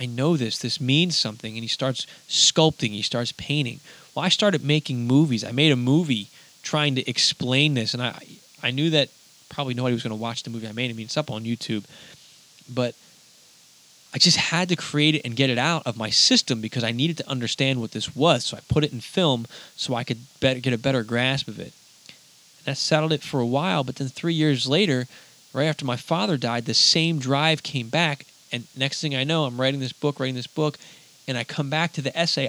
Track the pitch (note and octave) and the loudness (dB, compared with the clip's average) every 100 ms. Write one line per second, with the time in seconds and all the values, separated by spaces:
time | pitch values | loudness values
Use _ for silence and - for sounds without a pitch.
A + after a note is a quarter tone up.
0 | B2 A#2+ C#3+ E3 A2+ - B2 - B2 C#3+ | -6 0 2 2 0 -2 -4 -2 2 2
1 | F3 D3+ A2 G#2+ A2 A2+ A2+ - C3+ B2 | 2 0 -2 -6 -10 -8 -6 -2 -2 -2
2 | - - - - - - D#3+ - A#2+ G#2 | -8 -14 -6 2 4 6 4 2 -4 -4
3 | G2+ A#2 A#2 - - D3 B2+ G#2 - - | -4 -2 -4 -8 -4 -2 -2 -6 -18 -20
4 | - - F3 - G#3 D#3+ C3+ D3+ - B2 | -12 -2 0 4 4 2 2 0 2 -2
5 | A#2+ C3+ D#3+ A#2 G#2 A#2+ D#3 C3 B2 D3 | 4 6 6 2 -2 4 4 6 4 4
6 | E3 A2+ G2 - - _ - D#3 D3 C3 | 4 -2 -4 -16 -20 _ -4 0 2 0
7 | - A#2+ - - B2+ C3 D3+ C3 G#2+ B2 | -2 0 0 0 0 4 4 2 -2 -2
8 | B2 - - - - - B2 C3 D#3+ D#3 | -4 -6 -16 -20 -20 -6 -4 0 2 2
9 | B2+ - _ _ _ - C3+ B2 B2+ A#2 | 0 -4 _ _ _ -8 -4 0 0 0
10 | A#2+ G#2+ A2+ A#2 - A#2 A2 A2 B2+ A2+ | -2 -6 -6 -6 -8 -10 -8 -4 -4 -6
11 | A2 - D3 G#2+ A2+ A#2 - A2 G2 - | -6 -4 -4 -6 -4 -6 -4 -6 -6 -20
12 | - - - - _ - - B2 B2 - | -20 -20 -20 -20 _ -20 -10 -4 -4 -6
13 | - - _ _ _ _ _ _ _ _ | -20 -20 _ _ _ _ _ _ _ _
14 | _ C3+ F3 - - E3 F3+ E3+ - D3 | _ 2 4 4 2 0 0 -2 -2 2
15 | D3+ D#3 B2 A2+ C3+ A#2+ C#3+ E3 - G#2+ | 4 2 -2 2 2 4 2 0 -2 -6
16 | A2 - - B3+ - A#2 A2 B2+ A2+ A#2 | 0 2 4 4 2 -2 -2 -2 -2 0
17 | D#3 D#3+ - C3 A#2 - C3+ C3 A2+ G#2+ | 0 -2 -4 -4 -4 0 0 0 -4 -6
18 | - - D#3 B2+ - - - D#3+ D3 B2+ | -8 2 4 4 0 -10 0 0 0 -4
19 | - - E3+ B2 A#2 - - - - A#2+ | -6 0 2 2 -2 -14 -20 -10 -4 -4
20 | A#2+ A2+ C3 _ C3+ C3 B2+ A#2 C3 C3 | -4 -8 -10 _ 0 0 -2 0 0 0
21 | G#2+ A#2 B2+ C3+ B2 G#2 F#2+ - - _ | 0 0 0 0 -6 -10 -14 -16 -20 _
22 | - - _ _ _ _ - C#3 - D#3 | -20 -20 _ _ _ _ -8 -4 0 2
23 | D#3+ D3+ - C#3 A#2+ C3 F3+ F3+ B2+ - | 2 -2 -2 -2 0 0 0 0 -2 -4
24 | C3+ - E3+ E3 D#3 C3 B2+ D3+ G3+ C3 | -8 -4 -2 2 4 2 2 2 4 2
25 | B2+ - - - _ B2+ D#3 D3+ C3+ A#2+ | -2 -10 -20 -20 _ -2 -2 0 -4 -4
26 | - E3 G#3 C#3+ B2 A#2+ A#2 A2+ - E3+ | -2 0 0 0 0 -2 -2 2 4 4
27 | D#3+ D#3+ B2+ C#3 D#3+ D#3 - C#3 A2+ D3 | 2 0 0 2 2 0 -2 -6 -2 0
28 | E3 C#3 - _ _ A#2+ A2+ C3 C3+ - | 0 -2 -10 _ _ -8 -8 -4 -4 -2
29 | D#3 C3+ C#3 E3 C#3 A#2+ C3 C#3 C3 - | -4 -2 0 0 0 0 0 0 -6 -2
30 | D3 C#3 C3 B2+ B2 - D3+ - - - | -4 -2 -4 -4 -8 -2 -2 -2 -16 -20
31 | - _ - B2+ A#2 - C#3 D3+ E3+ - | -20 _ -6 -6 -4 -4 -2 0 0 -2
32 | C3+ - E3+ - | -4 -2 -2 0